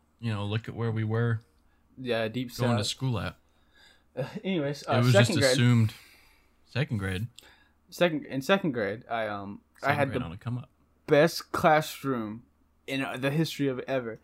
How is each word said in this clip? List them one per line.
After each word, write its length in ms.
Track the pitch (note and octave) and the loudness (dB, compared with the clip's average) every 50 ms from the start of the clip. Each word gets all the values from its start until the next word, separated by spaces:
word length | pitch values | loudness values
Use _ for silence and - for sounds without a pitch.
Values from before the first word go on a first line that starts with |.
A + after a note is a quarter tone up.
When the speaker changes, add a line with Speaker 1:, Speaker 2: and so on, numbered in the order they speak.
| _ _ _ _ | _ _ _ _
Speaker 1:
you 140 | A#2 A#2 G#2+ | -4 -4 -2
know, 100 | G2+ G#2 | -2 -2
look 240 | G#2 G#2+ A2 - A2 | -2 -4 -4 -6 -8
at 60 | - | -8
where 160 | - A#2 A#2 | -4 -4 -2
we 140 | A2 A2 A2 | -2 -2 -2
were 380 | G#2+ A2 A2+ A#2+ A#2 A2+ A2+ - _ _ _ _ _ _ _ _ _ _ | -2 0 0 0 0 -2 -2 -6 _ _ _ _ _ _ _ _ _ _
Speaker 2:
Yeah, 300 | C3 C3 A#2+ A2+ A2+ A2+ | -10 -4 -4 -2 -2 -2
deep 300 | G#2+ A2+ B2 C3 A#2+ - | -2 -4 -6 -6 -6 -4
Speaker 1:
going 160 | - A#2+ A#2+ | -2 0 0
to 100 | A#2+ A2 | 0 0
Speaker 2:
south. 40 | G#2+ - | -2 -4
Speaker 1:
school 320 | - - C3 C3+ A#2 F#2+ | -4 -4 -4 -2 -2 -2
at. 160 | F#2 F2+ - - _ _ _ _ _ _ _ _ _ - _ _ _ _ _ | -4 -6 -8 -12 _ _ _ _ _ _ _ _ _ -20 _ _ _ _ _
Speaker 2:
Uh, 80 | B2+ C3 - - - | -8 -8 -8 -8 -8
anyways, 400 | - F#3 F#3+ D#3+ C#3+ C#3+ - - - - | -6 -4 -2 -2 -2 -4 -6 -6 -4 0
uh, 60 | C#3 | 2
Speaker 1:
It 100 | A#2+ A#2+ | 4 4
was 80 | B2+ | 6
Speaker 2:
second 140 | B2 G3 - | 6 6 6
Speaker 1:
just 120 | - F#3 C#3+ | 6 4 4
Speaker 2:
grade. 140 | C#3 C3 | 4 4
Speaker 1:
assumed. 420 | B2+ - A#2+ B2 A#2+ A#2 A2 G#2+ - - - - - _ _ _ _ _ _ _ _ _ _ _ | 4 6 6 6 6 6 4 2 0 -8 -18 -20 -20 _ _ _ _ _ _ _ _ _ _ _
Second 260 | - A#2+ D#3 - A#2+ G2+ | -6 -4 -4 -2 -4 -4
grade. 300 | - F#2+ F#2 F#2 A#2 - - - - - _ _ _ _ _ _ _ _ | -2 -4 -4 -4 -6 -8 -10 -18 -20 -20 _ _ _ _ _ _ _ _
Speaker 2:
Second, 380 | - - F3 F3 D#3 C#3+ - | 0 0 2 2 2 -2 -6
in 160 | - B2+ C3+ | -6 -8 -6
second 300 | C3+ - G3 G3 F#3+ D#3+ | 2 2 2 2 2 -2
grade, 320 | A#2+ A#2+ G2+ G2+ G#2+ A#2+ - - | -2 -2 -4 -4 -4 -8 -8 -8
I, 200 | A#2 A2+ A2 G#2 | -6 -6 -4 -4
um, 320 | G#2 G2+ G2 G2+ G2+ - _ _ _ | -6 -8 -8 -12 -14 -16 _ _ _
I 40 | - | -4
Speaker 1:
Second 140 | - C#3 D3 | -2 0 2
Speaker 2:
had 120 | D3 - C3+ | 2 0 0
Speaker 1:
grade 120 | A2+ B2+ | -2 -4
Speaker 2:
the 20 | G#2 | -6
Speaker 1:
on 80 | E2 | -6
a 40 | E2 - | -10 -10
come 200 | - A#2 B2 B2 | -8 -8 -8 -8
up. 100 | - _ _ _ _ _ _ _ _ | -10 _ _ _ _ _ _ _ _
Speaker 2:
best 460 | - - C#3+ D#3+ E3 - - - - | 4 6 6 6 6 2 -4 -8 -6
classroom 880 | - - - E3 D#3 D#3 D3+ - - - - C#3 C3 A#2 A2 G#2 A2 A#2+ - _ _ _ _ _ _ _ _ - | -4 2 4 4 4 4 2 -2 -8 -6 -4 -4 -2 -2 -4 -6 -8 -12 -14 _ _ _ _ _ _ _ _ -8
in, 160 | C3+ C3+ C3+ | -6 -6 -4
uh, 120 | F2 A2 | -6 -6
the 140 | B2+ C3+ C#3 | -2 -2 0
history 380 | C#3+ D#3+ D#3+ D#3 - - C#3+ C3+ | 0 0 0 0 -2 -2 -2 -2
of 100 | B2+ B2 - | -2 -4 -4
ever. 320 | - C3+ C3 A#2+ A2+ A2 - | -4 -4 -4 -4 -6 -10 -12